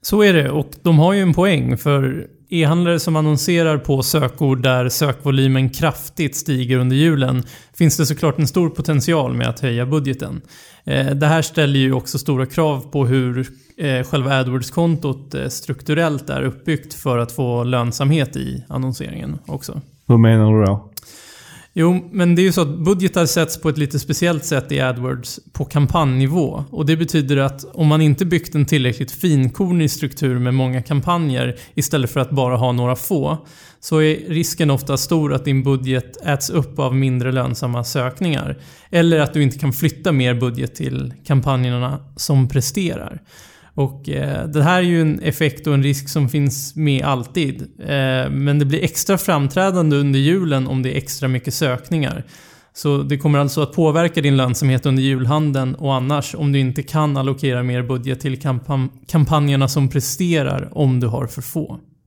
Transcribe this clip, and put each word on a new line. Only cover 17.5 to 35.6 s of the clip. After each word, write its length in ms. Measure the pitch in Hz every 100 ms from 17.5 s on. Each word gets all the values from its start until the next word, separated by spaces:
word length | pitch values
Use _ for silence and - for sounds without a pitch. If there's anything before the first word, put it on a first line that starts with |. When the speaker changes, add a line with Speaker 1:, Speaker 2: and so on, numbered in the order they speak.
| 120
Speaker 1:
lönsamhet 720 | 120 127 120 117 139 160 135 135
i 280 | 131 131 123
annonseringen 680 | 135 131 123 - - 139 151 -
också. 340 | 147 - - - _ -
Speaker 2:
Hur 100 | 120
menar 340 | 113 113 107
du 120 | 110
då? 240 | 101 101 - - - - - - - - -
Speaker 1:
Jo, 340 | - 165 180 175
men 220 | 196 175
det 80 | 175
är 20 |
ju 80 | 190
så 80 | 180
att 180 | 156 160
budgetar 480 | 165 196 185 - 170
sätts 340 | - 160 -
på 80 | 160
ett 100 | 151
lite 200 | 147 151
speciellt 460 | - 135 175 160
sätt 280 | - 139 135
i 80 | 139
AdWords 600 | 131 123 123 131 117 - -
på 120 | -
kampanjnivå. 1000 | 143 147 143 175 147 127 135 170 147 - 139
Och 160 | - 147
det 100 | 160
betyder 400 | 165 165 135 139
att 280 | 135 135 -
om 120 | - 156
man 140 | 151
inte 240 | 156 143
byggt 300 | 185 165 165
en 120 | 156 143
tillräckligt 440 | 151 123 120 131
finkornig 800 | - 180 147 131 - 190 175 151
struktur 480 | - 139 - 135 123
med 160 | 123
många 280 | 131 131 127
kampanjer 720 | 120 143 139 175 156 127 123 120 -
istället 360 | - - 151 120
för 100 | -
att 100 | 123
bara 260 | 139 127 127
ha 160 | 127
några 240 | 123 120 127
få, 500 | - 180 143 156 - - - _
så 220 | - 160
är 140 | 156 156 180
risken 420 | 165 170 - 151
ofta 260 | 139 - 135
stor 380 | - 165 147
att 100 | 135
din 180 | 139 135